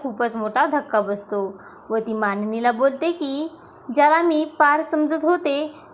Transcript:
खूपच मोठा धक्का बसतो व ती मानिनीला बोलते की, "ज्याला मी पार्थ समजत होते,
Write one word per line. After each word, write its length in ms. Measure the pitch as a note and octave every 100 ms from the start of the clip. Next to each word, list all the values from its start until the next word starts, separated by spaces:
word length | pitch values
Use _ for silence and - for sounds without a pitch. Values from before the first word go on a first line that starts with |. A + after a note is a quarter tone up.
खूपच 340 | C4+ G#3 A#3 A3+
मोठा 300 | G#3+ B3+ D4+
धक्का 340 | C#4+ - G#3+
बसतो 580 | G3+ G3+ - G#3 G3 F#3+ - - -
व 60 | A3
ती 140 | A3+
मानिनीला 600 | A3 G#3 G3+ G#3 A3+ A#3+
बोलते 400 | A3+ C4+ - E4
की, 360 | E4+ C#4 C4+ D#4+ - - - -
"ज्याला 280 | A#3+ D4+ D#4+
मी 220 | E4+ D4+
पार्थ 460 | D4+ - D4 D4+ D#4
समजत 340 | D#4 D4+ D#4
होते, 500 | D#4 F4 D#4+ C#4 D4+ - -